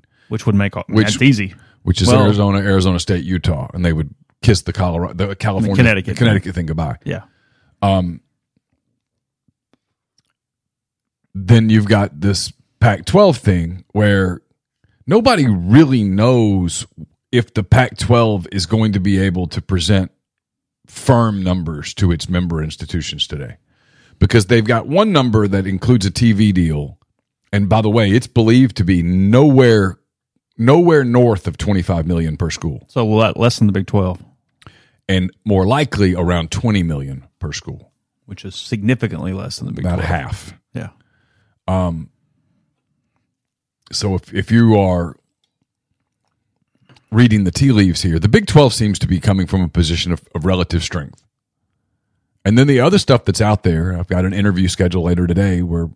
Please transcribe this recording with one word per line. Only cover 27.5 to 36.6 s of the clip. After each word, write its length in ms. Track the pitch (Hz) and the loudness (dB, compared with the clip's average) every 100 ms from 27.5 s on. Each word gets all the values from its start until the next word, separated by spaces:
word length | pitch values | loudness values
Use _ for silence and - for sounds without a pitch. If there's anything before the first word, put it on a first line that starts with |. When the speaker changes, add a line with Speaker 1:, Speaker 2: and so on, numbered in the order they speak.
Speaker 2:
And 180 | 101 101 | -4 0
by 120 | - | 0
the 80 | 107 | 2
way, 220 | 113 104 | 2 2
it's 160 | 107 - | 0 0
believed 480 | - 113 123 131 - | 0 4 4 4 0
to 60 | |
be 180 | 90 90 | 0 0
nowhere, 960 | 85 92 98 120 151 131 123 110 95 92 _ _ _ _ _ - | 0 0 2 4 6 6 6 4 2 -4 _ _ _ _ _ -2
nowhere 460 | 117 151 175 156 | 2 4 4 2
north 440 | 127 120 120 98 - | 2 2 2 0 -4
of 100 | 80 | -6
twenty-five 480 | - 98 85 87 80 | -2 -2 -2 -2 -2
million 300 | 85 82 76 | -2 -2 -4
per 120 | 82 | -6
school. 340 | - 82 67 - | -6 -8 -8 -8
Speaker 1:
So 160 | - 110 | -4 0
will 140 | 107 | 2
that 180 | 110 - | 2 0
less 200 | 117 - | -2 2
than 100 | 107 | 0
the 60 | |
Big 140 | 98 95 | 0 -2
twelve? 340 | 104 92 90 - _ _ _ - - _ _ - | -2 -2 -6 -14 _ _ _ -20 -20 _ _ -4
Speaker 2:
And 220 | 95 92 - 107 | -2 -2 -6 -2
more 200 | 98 95 | 0 2
likely 480 | 135 147 - 95 90 | 0 0 0 0 0
around 360 | 87 87 82 | -2 -2 -4
twenty 320 | - | -4